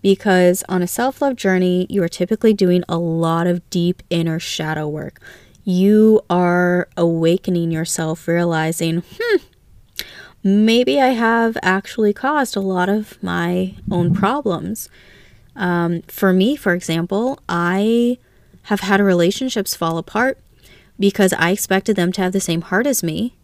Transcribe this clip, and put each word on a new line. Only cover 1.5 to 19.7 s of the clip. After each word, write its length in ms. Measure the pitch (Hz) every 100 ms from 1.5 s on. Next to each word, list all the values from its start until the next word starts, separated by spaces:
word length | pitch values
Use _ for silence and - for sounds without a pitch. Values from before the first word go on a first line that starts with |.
| 185 185 180 185
you 140 | 202
are 40 | 170
typically 460 | - 180 220 220
doing 300 | 208 185 180 -
a 80 | 170
lot 500 | 170 165 165 165 175
of 200 | 175 _
deep 340 | 180 175 180 -
inner 300 | 170 165 160
shadow 480 | - - 156 156 151
work. 320 | 151 151 - - - - _
You 580 | - 180 196 214 220 214 -
are 580 | 175 175 175 180 180 - -
awakening 720 | 170 165 165 180 - 175 165
yourself, 560 | 160 165 - 160 165 -
realizing, 760 | 170 175 160 160 165 165 165 - -
"Hmm, 180 | 466 392 - _ _ - _ - - - - _
maybe 560 | 190 202 220 233 247 277
I 100 | 262
have 480 | 240 226 233 226 226
actually 520 | - 190 - - 208
caused 420 | 202 262 302 254 208
a 60 |
lot 280 | 190 180 185
of 320 | 208 214 -
my 520 | 180 175 170 180 185 - -
own 220 | 180 175
problems." 760 | 180 196 277 226 170 165 220 - - - - - - _ 269
Um, 460 | 185 175 170 170 -
for 260 | - 196
me, 220 | 185 208 294
for 180 | 202
example, 680 | 175 - 165 175 196 247 269 -
I 680 | 175 175 190 214 233 240 247 _ _ _ -
have 160 | - 202
had 200 | 185 196
relationships 760 | 202 175 170 - 262 226 196